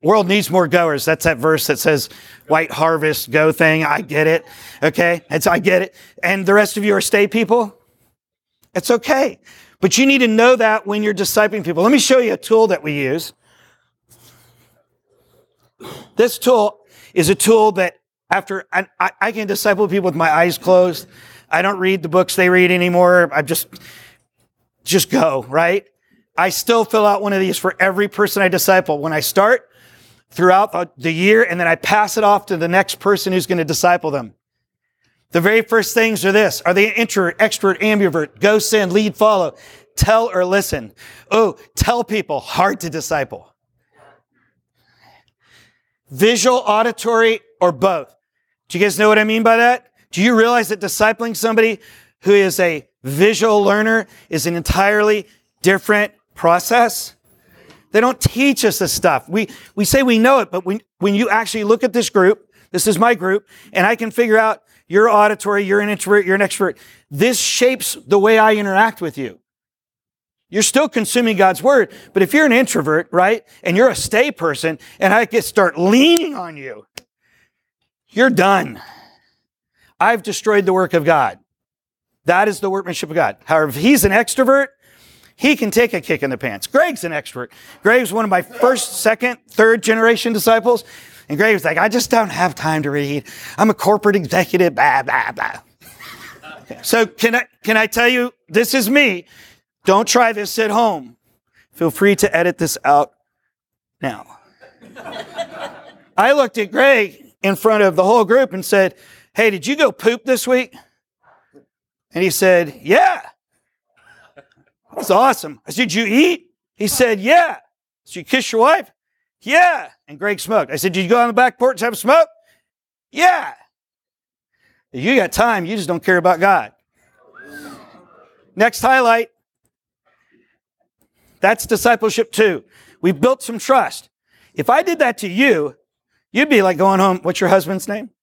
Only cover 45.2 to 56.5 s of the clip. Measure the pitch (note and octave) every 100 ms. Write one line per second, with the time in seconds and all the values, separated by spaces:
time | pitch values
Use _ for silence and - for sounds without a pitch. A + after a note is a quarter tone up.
45.2 | _ _ _ _ _ _ _ _ _ C3
46.2 | G#3 A#3 A#3 B3 - G#3+ A#3 A3+ - A3+
47.2 | A3+ A3 _ _ F3 C#3+ F#3+ E3+ C3+ _
48.2 | _ _ _ _ _ - G3+ F3 G#3+ G#3+
49.2 | G#3+ A3 A3+ A3+ A#3+ B3 _ _ _ -
50.2 | G#3+ A#3 A3+ A#3+ G#3+ G3+ F#3 - G#3+ A3
51.2 | A#3 G3+ A3+ A3 A3+ G#3+ - - _ _
52.2 | F#3 G3+ F#3+ - F3 D#3 - _ C3 C#3
53.2 | G3+ A3+ A3+ G#3 G3 G#3 G#3+ A3+ G3+ -
54.2 | _ D#3+ E3 E3+ D#3 E3 G3 G#3+ G#3+ G#3+
55.2 | - _ _ _ F3+ G3 - G#3 G#3 _
56.2 | _ - E3+